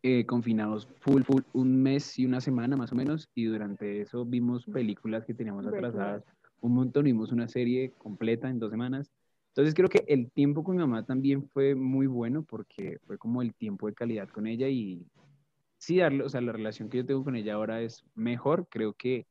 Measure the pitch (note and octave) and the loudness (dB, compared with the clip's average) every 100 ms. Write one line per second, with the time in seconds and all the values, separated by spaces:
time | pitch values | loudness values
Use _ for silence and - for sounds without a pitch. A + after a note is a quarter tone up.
0 | B2+ B2+ A2 A#2+ A#2 A2 G#2+ G#2+ - - | 4 2 2 0 2 0 0 -4 -6 -6
1 | - C3+ C3 C3+ - C3 C3 C3 C3 C#3 | 4 4 6 2 2 0 4 4 4 2
2 | C#3 - B2+ B2+ C3+ B2+ A#2+ C#3 A#2+ A#2+ | -2 -2 0 0 0 0 0 -2 0 -2
3 | C#3 D#3 - - A2+ A2 G#2 G2+ G#2 G#2 | 0 -2 -6 -4 -2 -2 -4 -6 -6 -6
4 | G#2 A#2+ A#2+ B2 A#2+ B2 - C3 A#2 G2+ | -6 -6 -2 0 0 -2 -4 -4 -2 -4
5 | A2+ A2 A2+ A#2 A2+ G2 G2+ G#2+ B2 G#2+ | -4 -6 -6 -8 -6 -6 -6 -4 -4 -4
6 | G2+ G#2 - _ _ _ A#2+ B2 B2+ C#3+ | -4 -6 -10 _ _ _ 2 2 4 4
7 | D3 A2+ G#2+ A#2+ A#2 B2 A#2+ B2+ C3 _ | 4 4 2 -2 -2 -2 0 0 -2 _
8 | G#2+ F#2+ A2+ A2+ B2+ B2 A2 A2 B2 C3+ | -14 -4 0 0 -2 -4 -4 -4 -4 -4
9 | D3 _ _ _ _ - D3 D#3 A#3 - | -8 _ _ _ _ 2 2 4 4 4
10 | - C#3+ A#2+ - C#3+ D3 D#3+ F3+ D#3 A#2 | 4 2 2 2 4 4 0 0 2 0
11 | G#2 C3 C3+ C#3 C#3 C#3+ C#3 C3+ C3 C3+ | 0 0 2 2 0 0 2 2 2 2
12 | C3+ B2 A#2 D3 D#3 G#2+ G#2 - G2 E2+ | 2 2 0 -2 -4 -10 -12 -10 -10 -10
13 | _ G2+ A2+ B2 A#2+ - A2 G2 G#2+ G#2 | _ -10 -4 -2 -2 -4 -8 -6 -6 -6
14 | A#2+ A2 G2 - G#2+ A#2 C3+ C3 G#2 F2 | -4 -4 -8 -8 -6 -2 -2 -2 -4 -8
15 | F2 _ _ _ _ _ _ _ - F3+ | -14 _ _ _ _ _ _ _ 0 4
16 | E3+ C#3 C3+ C3+ A#2+ A2 A2 A2 G#2+ B2 | 4 2 -2 -2 -4 -4 -6 -6 -4 -4
17 | B2+ C3+ C3+ B2 G#2+ G#2 A2 A2+ A#2 - | -2 -2 -2 -4 -4 -4 -2 -4 -6 -10
18 | _ - A#2 A#2 C#3 E3+ F3 - A2 - | _ -6 -4 -2 0 0 -2 -4 -4 -2
19 | B2 B2+ - | -4 -4 -6